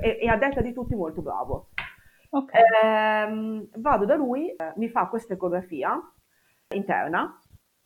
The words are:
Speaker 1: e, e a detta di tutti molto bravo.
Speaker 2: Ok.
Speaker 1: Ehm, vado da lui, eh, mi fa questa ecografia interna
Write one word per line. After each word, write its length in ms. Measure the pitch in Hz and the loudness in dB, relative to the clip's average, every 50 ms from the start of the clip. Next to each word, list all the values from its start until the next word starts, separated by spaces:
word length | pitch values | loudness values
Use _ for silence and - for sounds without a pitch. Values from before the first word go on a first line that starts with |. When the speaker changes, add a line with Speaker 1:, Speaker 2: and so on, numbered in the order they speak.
Speaker 1:
e, 160 | - 226 - - | 0 -2 0 0
e 60 | 220 | 0
a 100 | 233 247 | 0 2
detta 240 | 208 277 277 277 262 | 2 2 0 0 -2
di 120 | 226 247 240 | -2 -2 -4
tutti 200 | 254 240 - 240 | -6 -6 -4 -4
molto 260 | 208 175 160 156 185 | -4 -4 -4 -6 -8
bravo. 480 | 151 143 95 98 127 131 131 - - _ _ - - - - - _ - _ _ _ _ | -8 -6 -6 -6 -6 -6 -6 -8 -8 _ _ -12 -12 -12 -14 -20 _ -20 _ _ _ _
Speaker 2:
Ok. 200 | - 277 269 269 - 220 233 226 220 220 220 | -4 -4 -4 2 6 6 8 8 8 6 4
Speaker 1:
Ehm, 840 | 220 220 214 214 214 214 214 214 214 220 220 220 220 220 214 208 - - | 6 4 4 2 2 2 0 0 -2 -4 -4 -4 -6 -6 -8 -10 -12 -12
vado 280 | 226 226 294 269 202 202 | -4 0 2 2 4 4
da 100 | 208 285 | 2 2
lui, 380 | 311 277 240 247 277 320 370 - | 2 2 0 -2 -2 -4 -6 -6
eh, 180 | - 165 190 - | -8 -10 -8 -4
mi 140 | - 226 233 | -4 -4 -2
fa 160 | - 240 185 | 0 -2 -2
questa 260 | - - 226 220 - 190 | 0 -2 -6 -4 -6 -6
ecografia 680 | 185 185 180 175 180 185 185 165 139 131 180 233 320 349 - _ _ _ _ _ _ _ _ _ _ _ _ | -4 -2 -2 -2 -2 -4 -6 -8 -4 -2 -2 -2 -4 -6 -10 _ _ _ _ _ _ _ _ _ _ _ _
interna 680 | - 196 196 - 151 92 101 147 165 196 285 349 - - _ _ - - _ _ _ _ _ | -6 -6 -2 0 0 0 0 0 -2 -2 -2 -4 -8 -16 _ _ -20 -20 _ _ _ _ _